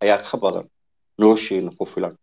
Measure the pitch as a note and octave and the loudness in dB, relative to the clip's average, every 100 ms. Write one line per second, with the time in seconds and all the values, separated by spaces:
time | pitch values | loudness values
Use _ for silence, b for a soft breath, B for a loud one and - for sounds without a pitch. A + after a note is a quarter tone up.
0 | G#2 G2+ - - G2 F2+ - _ _ _ | 0 0 0 -4 -4 -4 -10 _ _ _
1 | _ - G#2+ A2 - F#2+ F2 - F#2+ - | _ 2 4 4 0 -4 -4 -8 -10 -6
2 | F2+ - | -8 -8